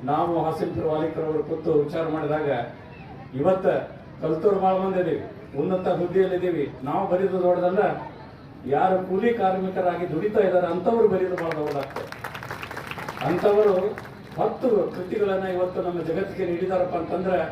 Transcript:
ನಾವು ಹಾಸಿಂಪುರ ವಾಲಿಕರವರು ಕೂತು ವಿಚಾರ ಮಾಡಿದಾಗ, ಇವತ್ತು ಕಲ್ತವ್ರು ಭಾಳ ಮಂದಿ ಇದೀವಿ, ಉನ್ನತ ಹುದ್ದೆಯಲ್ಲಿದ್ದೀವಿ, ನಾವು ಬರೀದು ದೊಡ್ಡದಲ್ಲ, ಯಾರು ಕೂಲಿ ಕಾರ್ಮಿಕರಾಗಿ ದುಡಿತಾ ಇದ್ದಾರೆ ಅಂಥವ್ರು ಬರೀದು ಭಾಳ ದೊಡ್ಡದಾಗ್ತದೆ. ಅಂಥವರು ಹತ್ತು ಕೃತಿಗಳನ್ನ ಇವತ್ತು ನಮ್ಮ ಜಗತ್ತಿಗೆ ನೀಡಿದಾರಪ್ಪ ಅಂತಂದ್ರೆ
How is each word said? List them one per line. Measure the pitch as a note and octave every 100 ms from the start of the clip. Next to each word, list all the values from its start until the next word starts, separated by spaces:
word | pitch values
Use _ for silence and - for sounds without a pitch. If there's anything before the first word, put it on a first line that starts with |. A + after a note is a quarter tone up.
ನಾವು | B3+ D3+ E3+ E3
ಹಾಸಿಂಪುರ | D#3 - E3+ E3
ವಾಲಿಕರವರು | D#3+ D#3 D#3+ D#3 D#3 D3+
ಕೂತು | C#3+ D#3 D#3+
ವಿಚಾರ | D3 C#3+ E3 D#3+
ಮಾಡಿದಾಗ, | D#3 D3 D3+ C#3+ C3 - - - - - - -
ಇವತ್ತು | C3 D#3 F#3 D3 A2+ - - - -
ಕಲ್ತವ್ರು | D#3 D#3+ G#3 F#3+
ಭಾಳ | F#3+ F#3
ಮಂದಿ | F#3+ F3+
ಇದೀವಿ, | F3 D3 - - - C3+
ಉನ್ನತ | E3+ F#3 F#3
ಹುದ್ದೆಯಲ್ಲಿದ್ದೀವಿ, | D#3+ F3 F#3+ F#3 F3+ F3+ D#3 C3+ -
ನಾವು | C3 F3 F#3+
ಬರೀದು | F3+ F#3+ F3+
ದೊಡ್ಡದಲ್ಲ, | F3+ F3 F3+ G3 F#3 D3+ - - - - - - B2
ಯಾರು | C#3 F#3 F#3 F3+
ಕೂಲಿ | F#3 A#3
ಕಾರ್ಮಿಕರಾಗಿ | - F#3+ F#3 F#3 F#3+ F3+ E3+ E3+
ದುಡಿತಾ | D#3 G#3 G#3+
ಇದ್ದಾರೆ | F#3+ F3+ F3
ಅಂಥವ್ರು | F3 - A#3 G#3
ಬರೀದು | F#3 F3+
ಭಾಳ | F3 E3 D#3
ದೊಡ್ಡದಾಗ್ತದೆ. | D3+ C#3+ C3+ - - - - - - - - - - - - - C#3+
ಅಂಥವರು | E3+ G#3+ G3+ G#3+ F#3 G3+ A3 - - - -
ಹತ್ತು | - A3 B3+
ಕೃತಿಗಳನ್ನ | G#3 E3 F#3+ F#3 G#3+ G3+ F#3+ F#3
ಇವತ್ತು | F3+ F3+ -
ನಮ್ಮ | F3 F3
ಜಗತ್ತಿಗೆ | D#3+ E3 F#3+ - F3
ನೀಡಿದಾರಪ್ಪ | E3+ F#3 F#3 F3+
ಅಂತಂದ್ರೆ | F3 D#3+ F3+ F#3 F3+ D#3+